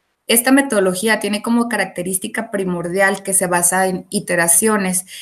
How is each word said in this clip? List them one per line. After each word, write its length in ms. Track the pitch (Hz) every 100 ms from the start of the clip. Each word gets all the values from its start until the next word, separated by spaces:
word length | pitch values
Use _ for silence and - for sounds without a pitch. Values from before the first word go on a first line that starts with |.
| _ _ -
Esta 220 | 233 254
metodología 680 | 277 269 208 190 185 220 214
tiene 220 | 208 208
como 260 | 233 233 240
característica 840 | 214 185 - 180 185 - 226 220
primordial 720 | 196 185 175 175 190 196 202
que 120 | 196
se 120 | 190 180
basa 400 | 175 175 185 190
en 200 | 180 -
iteraciones 960 | 208 - 175 170 - 220 208 190 180 - -